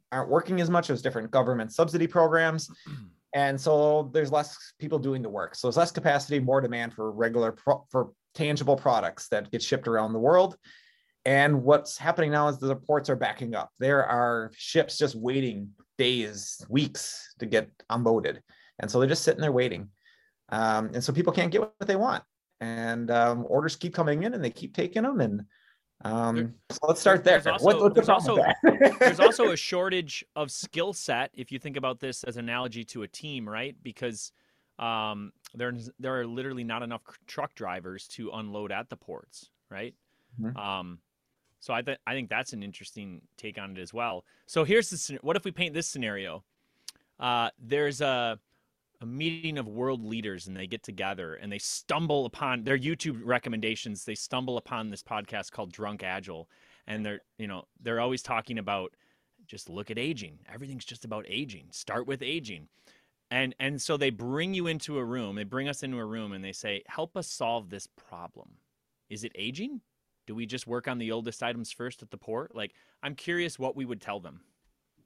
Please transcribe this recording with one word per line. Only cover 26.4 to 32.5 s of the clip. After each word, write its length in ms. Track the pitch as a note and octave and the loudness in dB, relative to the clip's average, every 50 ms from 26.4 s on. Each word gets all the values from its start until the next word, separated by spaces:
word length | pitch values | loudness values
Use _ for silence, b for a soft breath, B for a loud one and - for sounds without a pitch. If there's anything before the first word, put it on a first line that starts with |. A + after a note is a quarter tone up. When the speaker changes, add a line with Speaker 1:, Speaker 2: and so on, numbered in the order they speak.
| A#2 A#2 - _ _ - | -2 -4 -6 _ _ -12
Speaker 1:
so 80 | - - - | -8 -2 2
let's 160 | D#3 E3+ - | 2 2 6
start 240 | - G3 F#3+ F3+ - | 8 6 8 8 8
Speaker 2:
there's 220 | F3+ F3 D3 C#3+ | 8 6 6 6
Speaker 1:
there. 80 | E3 E3 | 2 2
Speaker 2:
also, 120 | - - | 6 6
Speaker 1:
What, 140 | G3 G#3+ - | 6 8 8
what's 140 | G3+ G3+ G3+ | 6 6 6
the 60 | A#3+ | 6
Speaker 2:
there's 40 | A3+ | 6
Speaker 1:
problem 340 | A3+ G3 - - - A3 - | 8 6 6 6 4 4 4
Speaker 2:
also, 300 | - - - - - D4+ | 6 4 4 8 8 8
Speaker 1:
with 100 | - - | 8 10
that? 180 | C#4 C4 - - | 8 6 8 8
<laughs> 0 | |
Speaker 2:
there's 200 | B3 B3 E3+ D#3+ | 6 6 8 10
also 300 | - A3+ A3 - A#3 G#3 | 10 10 10 8 4 4
a 60 | E3+ | 2
shortage 680 | - - - F#3+ F3+ F#3 F#3+ F#3 F3+ E3+ C#3+ - - - _ - | 0 -2 -2 0 0 2 2 0 0 -2 -4 -8 -12 -12 _ -4
of 160 | D#3 D3+ C3+ | -4 -4 -4
skill 400 | - - - - - D#3+ E3+ G3+ | -4 -10 -10 -6 -4 -2 -2 -2
set. 400 | F#3+ - - - B2+ A#2+ C3+ - - | -2 -6 -2 -2 0 0 0 -4 -6
If 200 | - B2 - C3+ | -12 -12 -10 -10
you 40 | |
think 200 | B2+ - D3+ C3 | -10 -8 -6 -6
about 240 | C#3 C3 C3 B2+ A2+ | -4 -2 -2 -4 -4
this 240 | - C3 B2 - - | -6 -6 -6 -6 -8
as 100 | B2 A2+ | -8 -8
an 140 | A#2+ A#2 | -6 -6
analogy 340 | A#2 | -4